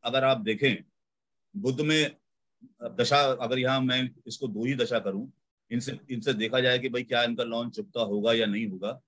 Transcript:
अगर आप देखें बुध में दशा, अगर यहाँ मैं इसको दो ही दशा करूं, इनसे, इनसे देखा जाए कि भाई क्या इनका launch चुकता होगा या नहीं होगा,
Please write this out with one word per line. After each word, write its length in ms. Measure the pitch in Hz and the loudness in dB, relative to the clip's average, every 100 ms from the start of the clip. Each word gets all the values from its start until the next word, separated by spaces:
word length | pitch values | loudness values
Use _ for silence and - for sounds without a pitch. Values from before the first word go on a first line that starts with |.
अगर 200 | 120 131 | -4 2
आप 180 | 131 131 | 2 2
देखें 420 | 104 107 135 101 - _ _ _ _ _ _ 101 | 0 0 2 0 -4 _ _ _ _ _ _ -6
बुध 240 | 117 135 | -2 0
में 340 | 151 156 147 - _ _ _ _ - _ | 2 2 2 -2 _ _ _ _ -20 _
दशा, 360 | 120 - 120 143 | -6 -2 2 4
अगर 400 | 139 123 117 127 | 4 2 0 0
यहाँ 220 | 127 135 | 2 2
मैं 300 | 131 127 127 - 117 | 2 0 -2 -6 -14
इसको 200 | - 127 | -8 -6
दो 180 | 104 120 | -2 -2
ही 100 | 139 | 0
दशा 240 | 117 117 | 0 0
करूं, 300 | 101 95 135 - _ _ - | -2 -4 -6 -14 _ _ -8
इनसे, 280 | 120 117 107 - | -6 -4 -8 -8
इनसे 220 | 123 113 | -4 -2
देखा 260 | 110 110 127 | 0 0 2
जाए 200 | 123 127 | 4 2
कि 100 | 123 | 0
भाई 140 | 123 | -4
क्या 200 | 117 123 | 0 0
इनका 200 | 120 117 | 2 0
launch 260 | 117 117 120 | -2 -2 -4
चुकता 320 | 110 104 120 | -6 -6 -4
होगा 320 | 107 104 110 | -2 0 2
या 120 | 113 107 | 2 2
नहीं 220 | 101 110 | 0 -4
होगा, 240 | 92 101 131 | -4 -6 -8